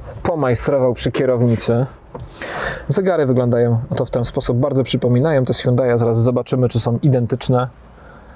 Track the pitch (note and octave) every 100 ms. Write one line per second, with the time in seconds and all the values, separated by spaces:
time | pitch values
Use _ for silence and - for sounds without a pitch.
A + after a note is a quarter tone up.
0 | - - - E3 C3 A#2+ - C#3 B2+ A#2
1 | - - C3 B2 A#2+ A2 - A#2+ C3 -
2 | - - - - - - - - - G3+
3 | F#3+ E3 C3+ B2 B2 A#2+ A#2+ A#2 A#2+ -
4 | B2+ B2+ A#2 C#3 - B2 C#3+ C3 B2+ B2
5 | B2 B2 D#3 C#3+ B2+ - C3 B2 B2+ A#2+
6 | A#2 A2+ A#2+ B2 A#2+ C3 B2 A#2 A#2 A#2+
7 | D3+ B2+ A#2 B2+ - B2 B2 - - -
8 | - - -